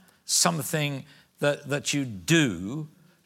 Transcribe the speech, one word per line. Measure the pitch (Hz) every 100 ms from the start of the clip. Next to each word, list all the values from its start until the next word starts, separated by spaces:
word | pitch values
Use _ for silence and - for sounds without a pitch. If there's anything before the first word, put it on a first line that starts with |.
| _ _
something | - - 180 165 131 156 147 135 - - _ _
that, | 147 143 143
that | 139 -
you | 143
do | 131 98 85 165 135 85 98 147 151 _ _ _